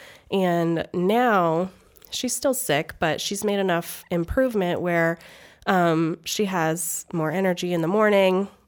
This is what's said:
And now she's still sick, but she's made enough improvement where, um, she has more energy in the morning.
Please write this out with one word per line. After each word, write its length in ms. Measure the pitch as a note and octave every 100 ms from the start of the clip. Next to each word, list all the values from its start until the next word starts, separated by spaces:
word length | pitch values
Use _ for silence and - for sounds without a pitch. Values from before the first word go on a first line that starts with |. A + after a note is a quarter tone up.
| - - -
And 560 | G3 F#3 E3+ E3 E3 -
now 760 | F3+ F3+ A3+ B3 G3+ E3+ D#3+ F#3 - _ _ -
she's 240 | - B3+ -
still 180 | C#4+
sick, 400 | C4 - D3 D#3+ -
but 200 | E3 -
she's 240 | - G3+
made 140 | G#3 G3+
enough 460 | F#3+ E3+ E3+ - -
improvement 680 | F3 E3+ - C4 G#3+ F3 E3
where, 360 | F3 E3+ E3 E3+ - - - - -
um, 540 | F#3 E3+ D#3+ D#3+ E3+
she 220 | - - G#3
has 600 | F#3 D#3+ D#3+ - - -
more 200 | E3+ D#3
energy 420 | E3+ F#3+ F3+ F3+
in 80 | F3
the 60 | D#3+
morning. 600 | G3+ G#3+ G3+ F#3+ F#3 G3 -